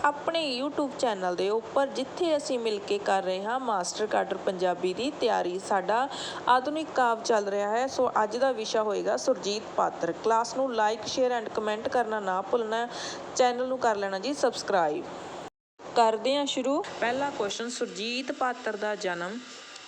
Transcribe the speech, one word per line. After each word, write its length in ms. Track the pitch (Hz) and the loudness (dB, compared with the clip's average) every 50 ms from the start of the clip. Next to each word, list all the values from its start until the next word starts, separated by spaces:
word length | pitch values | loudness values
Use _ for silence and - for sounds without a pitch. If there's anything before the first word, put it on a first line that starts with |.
| - | 2
ਆਪਣੇ 580 | 294 285 294 - 359 330 330 320 285 254 240 | 2 2 0 -2 -2 0 0 0 0 -2 -2
YouTube 360 | 269 302 285 - 294 262 - - | -2 -2 0 0 -2 -2 0 0
ਚੈਨਲ 380 | 269 240 208 190 185 180 175 | 0 0 2 0 0 -2 0
ਦੇ 140 | 175 185 196 | 0 0 2
ਉੱਪਰ, 380 | 214 226 226 - - 277 277 262 | 0 0 -2 -2 0 0 0 0
ਜਿੱਥੇ 500 | 208 220 262 - - - 370 330 311 285 | 0 -4 -4 -4 -2 -2 0 2 2 0
ਅਸੀਂ 220 | 294 - 269 240 | 0 -2 -2 0
ਮਿਲ 200 | 226 226 214 202 | 0 0 -2 -2
ਕੇ 180 | 202 - 202 202 | -2 -2 -2 0
ਕਰ 260 | - 208 196 190 180 | 2 2 2 2 2
ਰਹੇ 200 | 185 185 185 196 | 0 -2 -2 -2
ਹਾਂ 160 | 214 240 262 | -2 -2 -2
ਮਾਸਟਰ 480 | 262 240 214 185 175 - - - 220 208 | 0 0 0 0 0 -2 -2 -2 -2 0
ਕਾਡਰ 300 | 220 202 185 185 190 185 | 2 2 2 0 -2 -2
ਪੰਜਾਬੀ 560 | - 214 190 180 185 180 175 170 180 185 180 | -2 -2 0 2 2 2 2 2 0 -2 0
ਦੀ 180 | 196 233 294 | 0 -2 -4
ਤਿਆਰੀ। 480 | 294 - - 226 196 185 180 175 175 190 | -2 0 0 2 2 2 0 0 -2 -4
ਸਾਡਾ 500 | - - 208 190 175 180 214 233 269 269 - - - - - - - - | -2 0 0 2 2 2 2 2 0 0 -4 -6 -8 -8 -8 0 4 6
ਆਧੁਨਿਕ 400 | 247 254 254 294 294 320 311 - - | 6 6 4 2 -2 -2 -4 -2 2
ਕਾਵਿ 260 | 262 254 233 233 214 220 | 2 4 4 2 2 2
ਚੱਲ 220 | - 233 214 202 196 | 2 2 4 2 2
ਰਿਹਾ 220 | 196 202 202 202 | 0 0 0 2
ਹੈ, 180 | 214 233 262 269 | 2 0 0 0
ਸੋ 240 | - - 254 - - - 214 | 2 2 2 2 4 2 2
ਅੱਜ 140 | 208 214 240 | 2 2 2
ਦਾ 140 | 262 269 | 2 2
ਵਿਸ਼ਾ 320 | 254 220 220 208 - 226 214 | 2 0 -2 0 0 2 2
ਹੋਏਗਾ 340 | 214 202 180 175 196 220 247 | 2 0 0 0 0 0 2
ਸੁਰਜੀਤ 460 | - 277 247 180 - 196 208 214 - - - | 2 2 0 2 0 -2 -2 -4 -4 -4 0
ਪਾਤਰ। 360 | - 190 165 - - 170 170 | 0 2 2 0 0 -2 -2
ਕਲਾਸ 440 | 170 - - 220 226 226 233 - - | -2 0 2 2 4 4 2 0 0
ਨੂੰ 120 | 262 269 269 | -2 -2 0
like, 360 | 233 220 214 214 226 226 - | 2 2 2 2 2 0 -4
share 380 | - - 269 254 247 247 233 220 | -4 0 2 2 2 2 0 -2
and 120 | - - 226 | -4 -4 -2
comment 300 | 214 214 214 214 226 - | -2 -2 -2 -2 -2 0
ਕਰਨਾ 300 | - 247 233 214 220 214 | 2 2 2 2 0 -2
ਨਾ 220 | 202 190 185 190 | 0 0 0 0
ਭੁੱਲਣਾ, 460 | 190 - - 240 220 214 220 226 240 240 - - - - - - - - - | 0 0 0 0 0 0 -2 -2 -2 -4 -6 -8 -8 -8 -10 -10 -10 -4 2
ਚੈਨਲ 320 | - 254 247 240 240 254 254 | 4 4 4 4 2 -2 -2
ਨੂੰ 100 | 262 254 | 0 2
ਕਰ 180 | 254 233 214 | 2 2 2
ਲੈਣਾ 240 | 202 202 196 190 190 | 2 0 -2 -2 -2
ਜੀ 140 | 190 262 294 | -2 -2 0
ਸਬਸਕ੍ਰਾਈਬ। 720 | - - 240 233 - - - 196 185 160 151 151 - - - - - - - - - - - - _ _ _ _ - - - - | 2 0 0 0 0 0 2 2 4 4 4 2 -2 -4 -6 -10 -12 -12 -12 -12 -12 -12 -14 -16 _ _ _ _ -20 -16 0 4
ਕਰਦੇ 400 | 240 226 226 220 214 208 262 277 | 4 6 6 4 2 2 0 2
ਹਾਂ 100 | 285 285 | 2 0
ਸ਼ੁਰੂ। 380 | 269 - 269 233 262 285 339 403 - - - | 0 -2 -2 0 2 2 0 0 -2 -4 -2
ਪਹਿਲਾ 300 | 220 233 247 262 277 285 | 0 0 0 0 -2 -2
ਕੁਐਸਚਨ, 400 | 277 - 214 196 - - 233 240 | -2 -2 -2 -2 -2 -4 -6 -6
ਸੁਰਜੀਤ 640 | 240 - 240 196 180 180 214 233 240 254 269 254 | -4 -4 -4 -4 -4 -4 -4 -2 -2 -2 -4 -4
ਪਾਤਰ 440 | 285 - 269 247 240 247 - 220 208 | -2 -2 -2 -2 -2 -2 -4 -6 -4
ਦਾ 200 | 196 208 214 214 | -2 -2 -2 -2
ਜਨਮ 440 | 190 190 185 175 170 175 185 214 247 247 - - - - - - - - | -2 -2 -2 -2 -2 -4 -4 -6 -8 -10 -12 -14 -16 -16 -16 -18 -12 -6